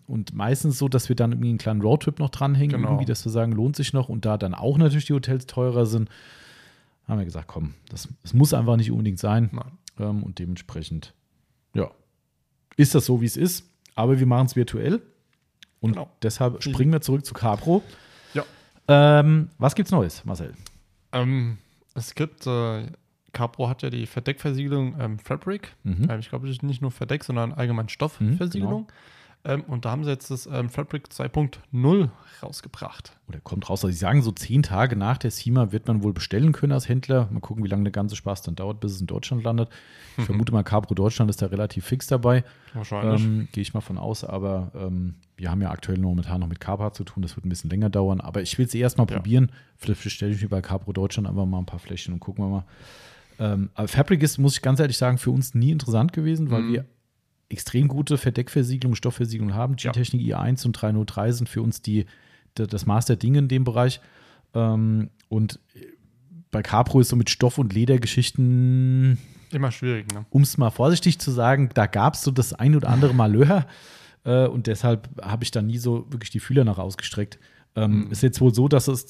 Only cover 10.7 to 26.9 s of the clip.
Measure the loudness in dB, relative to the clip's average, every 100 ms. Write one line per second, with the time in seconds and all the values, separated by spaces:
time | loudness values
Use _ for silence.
10.7 | -12 -8 -10 -10 _ _ _ _ _ _
11.7 | -4 -4 _ _ _ _ _ _ _ _
12.7 | 4 4 4 2 0 0 0 -2 -4 _
13.7 | _ _ -2 2 4 4 4 2 0 -2
14.7 | -2 -2 -4 -6 _ _ _ _ _ -20
15.7 | -4 -2 -2 -6 -6 -4 0 -2 -2 -6
16.7 | 2 2 2 0 -4 -4 -4 -2 -2 0
17.7 | 0 0 -20 -20 -20 -10 -10 -10 -18 _
18.7 | _ 6 8 8 8 6 4 2 -2 0
19.7 | 0 0 2 0 -4 -8 -8 -8 -14 -20
20.7 | _ _ _ -8 -2 0 0 -2 -6 _
21.7 | _ _ -14 -12 -6 -6 _ -4 -2 -2
22.7 | -6 -10 -16 _ _ _ -6 -6 -4 -4
23.7 | -4 -6 -6 -8 -6 -6 -6 -4 -4 -2
24.7 | -2 -2 -4 -6 -6 -8 -8 -6 -8 -10
25.7 | _ -4 0 0 -2 -6 -8 -8 -6 -6
26.7 | -4 -6